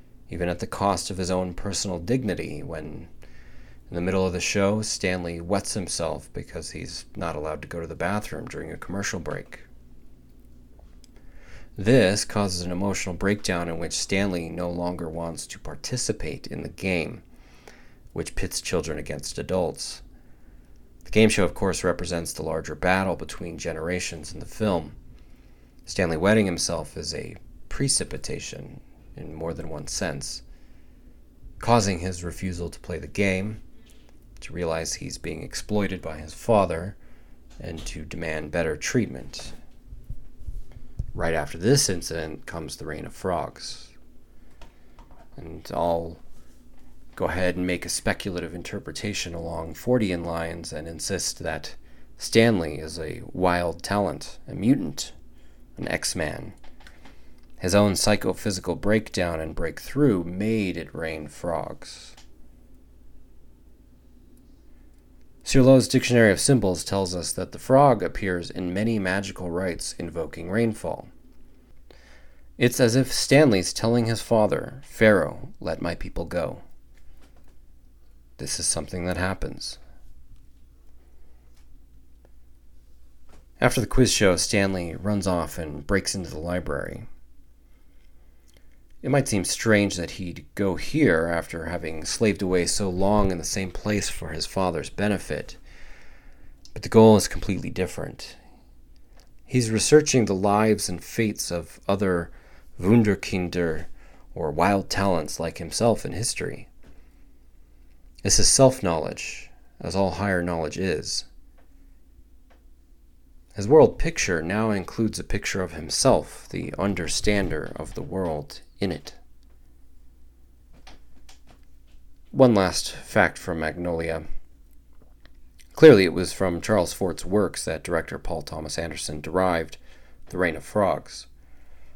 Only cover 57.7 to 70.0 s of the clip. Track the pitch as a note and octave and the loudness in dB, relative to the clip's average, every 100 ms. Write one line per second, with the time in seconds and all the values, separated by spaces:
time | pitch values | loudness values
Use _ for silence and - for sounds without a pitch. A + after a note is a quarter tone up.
57.7 | G2+ G#2 F2 - G#2 G#2+ F2+ A2 F#2 F2+ | 6 6 4 2 2 0 -2 -4 -4 -4
58.7 | E2 G2+ A2 G#2+ - F2 D#2+ D#2+ D2+ E2 | -2 2 2 2 -2 -2 -2 -4 -4 -4
59.7 | - - C3+ C#3+ F#2+ E2+ F2+ G#2+ A2 F#2+ | -4 -6 2 4 4 0 -2 0 0 0
60.7 | F2 - D#2+ E2 D#2 D2 - F2+ D#2+ - | -2 -8 -6 -6 -6 -10 -8 -4 -4 -4
61.7 | - - - - - - - - - - | -10 -14 -16 -18 -20 -20 -20 -20 -20 -20
62.7 | - - - - - - - - - - | -20 -20 -20 -20 -18 -18 -20 -20 -20 -20
63.7 | - - - - - - - - - - | -20 -20 -20 -20 -20 -20 -20 -20 -20 -20
64.7 | - - - - - - - - E3+ B2+ | -20 -20 -20 -20 -20 -20 -14 4 8 10
65.7 | C3 - B2+ - A#2+ A2 F2 - C3 G2+ | 10 8 2 4 8 8 6 6 4 4
66.7 | F2 - G2 F#2 F2+ E2 - F#2 - - | 0 -2 -2 0 -2 -4 -6 -6 -8 4
67.7 | C3+ C#3+ G#2+ F2 - G2 F2+ E2+ - F2+ | 6 8 6 0 -2 -2 -2 -2 -4 -2
68.7 | F#2 A2 A2 F#2 F#2+ G2 - F2+ E2+ F#2+ | 0 0 2 0 0 -2 -6 -4 -2 -2
69.7 | E2 - - | -4 -8 -8